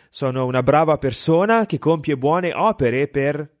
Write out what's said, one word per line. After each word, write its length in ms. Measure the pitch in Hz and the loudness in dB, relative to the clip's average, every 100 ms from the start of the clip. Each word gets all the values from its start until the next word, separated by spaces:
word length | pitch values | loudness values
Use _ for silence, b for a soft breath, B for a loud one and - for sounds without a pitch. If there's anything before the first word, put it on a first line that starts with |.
| b | b
sono 360 | - 135 131 127 | -6 -4 -2 -2
una 180 | 127 | 0
brava 340 | 127 147 156 147 | 2 4 4 0
persona 680 | 135 113 - 165 208 226 208 | -2 -2 0 2 2 2 0
che 140 | 151 | -2
compie 380 | 151 165 147 135 | 0 -2 -2 -2
buone 360 | 143 175 175 | 0 0 -2
opere 560 | - 214 214 123 123 143 | -2 -2 0 0 0 -2
per 480 | 139 139 147 147 _ | -2 -2 -4 -10 _